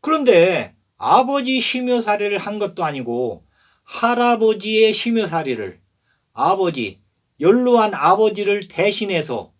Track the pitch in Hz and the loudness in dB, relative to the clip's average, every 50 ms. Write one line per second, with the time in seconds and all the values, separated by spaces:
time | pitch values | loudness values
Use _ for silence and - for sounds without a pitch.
0 | - 294 320 311 285 247 196 170 170 185 175 147 110 90 - _ _ _ _ _ | -2 -2 -2 0 4 4 6 6 6 4 2 -2 -4 -8 -14 _ _ _ _ _
1 | - 117 165 233 262 247 277 277 254 254 262 254 240 - - 254 254 247 247 233 | -2 2 4 4 4 2 -2 -4 -2 -2 -2 -2 -2 -2 -4 -4 -2 0 -2 0
2 | 220 208 208 208 208 202 202 190 - - 208 214 208 190 170 - 175 156 143 135 | 0 -2 -2 -2 -2 -4 -4 -4 -6 -6 -6 -4 -6 -6 -4 -4 -6 -4 -4 -6
3 | 123 117 117 120 127 117 101 - _ _ _ _ _ _ _ _ _ _ - - | -6 -6 -4 -4 -4 -4 -6 -10 _ _ _ _ _ _ _ _ _ _ -8 -2
4 | - 233 240 233 240 240 240 220 220 220 220 208 190 214 220 214 220 220 208 - | 0 0 2 2 2 2 2 2 2 0 0 0 -4 -2 2 4 4 4 2 0
5 | - 240 233 226 214 180 156 170 156 135 123 107 104 95 85 _ _ _ _ _ | -2 -2 -2 -2 -2 -2 -4 -4 -4 -4 -6 -6 -6 -10 -12 _ _ _ _ _
6 | _ _ _ _ _ _ _ - 131 165 190 196 190 175 160 131 113 98 92 _ | _ _ _ _ _ _ _ -2 0 0 2 0 0 -2 -2 -4 -8 -8 -8 _
7 | _ _ _ _ _ _ _ _ 147 170 214 247 254 247 240 233 214 214 - 135 | _ _ _ _ _ _ _ _ 2 4 4 4 4 2 2 4 2 2 -2 0
8 | 143 165 190 202 220 214 196 202 208 196 202 208 196 - - - 180 208 202 - | 2 2 4 4 2 0 0 -2 -2 -2 -2 -2 -4 -8 -4 0 0 0 0 -2
9 | 220 196 185 165 147 156 127 110 90 - _ | -4 -2 -2 -4 -4 -4 -8 -8 -8 -12 _